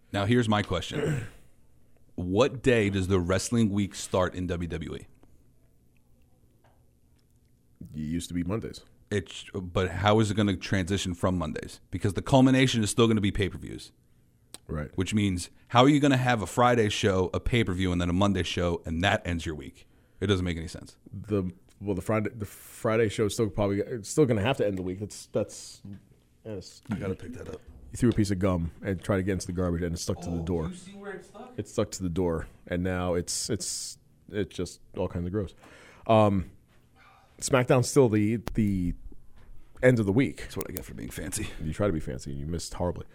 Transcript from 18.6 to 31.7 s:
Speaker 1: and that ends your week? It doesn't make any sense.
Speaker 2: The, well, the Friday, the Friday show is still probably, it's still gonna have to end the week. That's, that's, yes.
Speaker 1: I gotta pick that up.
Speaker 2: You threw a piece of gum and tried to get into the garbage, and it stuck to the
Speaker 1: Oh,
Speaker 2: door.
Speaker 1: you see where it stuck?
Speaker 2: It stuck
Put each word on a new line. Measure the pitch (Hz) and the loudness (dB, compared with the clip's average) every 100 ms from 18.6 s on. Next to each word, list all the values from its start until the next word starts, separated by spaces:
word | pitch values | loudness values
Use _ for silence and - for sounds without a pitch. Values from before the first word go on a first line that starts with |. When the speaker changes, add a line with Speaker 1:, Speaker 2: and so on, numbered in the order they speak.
| 87 85 | 0 -2
Speaker 1:
and | - 80 | -4 0
that | 98 107 | 2 0
ends | 87 85 82 | 0 -4 -4
your | |
week? | 76 67 - - _ _ - | -8 -12 -18 -20 _ _ -4
It | 98 | 0
doesn't | 92 | 2
make | 90 82 | 0 -4
any | 80 | -8
sense. | - - - - 101 104 | -12 -16 -20 -18 -14 -4
Speaker 2:
The, | 104 90 - _ - | -2 -2 -6 _ -10
well, | 101 | -6
the | 87 | -4
Friday, | - 110 104 117 | -2 -2 -2 -6
the | 101 | -12
Friday | - - - 113 110 110 | -12 -20 -6 0 2 2
show | - 104 | 0 0
is | |
still | - 110 | 0 -2
probably, | - 104 101 | 0 0 0
it's | 104 127 101 | -2 -6 -2
still | - 139 | 2 4
gonna | 113 | 4
have | 107 135 | 2 0
to | 104 | 0
end | 95 | -2
the | |
week. | 92 92 | -4 -6
That's, | 104 - - | -8 -12 -6
that's, | - 107 - - - 98 101 - _ _ _ | -4 -4 -8 -18 -18 -18 -18 -20 _ _ _
yes. | 110 101 - - - | -12 -12 -14 -14 -6
Speaker 1:
I | 101 | -4
gotta | 98 | -4
pick | 95 85 | -6 -10
that | 80 85 | -12 -12
up. | 92 - - - | -14 -16 -20 -14
Speaker 2:
You | - | 0
threw | 120 | 2
a | |
piece | 110 101 | 2 0
of | 95 | 0
gum | 98 90 85 - | 0 0 -2 -6
and | 101 90 | -6 -4
tried | - 98 | 0 0
to | |
get | 92 | 0
into | 90 - | -2 -4
the | |
garbage, | 90 90 85 | -2 -2 0
and | 87 | -2
it | 85 | -4
stuck | - 92 | -4 -6
to | 85 | -6
the | 85 | -6
Speaker 1:
Oh, | |
Speaker 2:
door. | 80 85 80 | -2 -4 -4
Speaker 1:
you | |
see | - - 202 | -10 -16 -16
where | 202 | -14
it | 190 | -14
stuck? | - 214 247 - | -16 -20 -14 -12
Speaker 2:
It | |
stuck | 104 | -6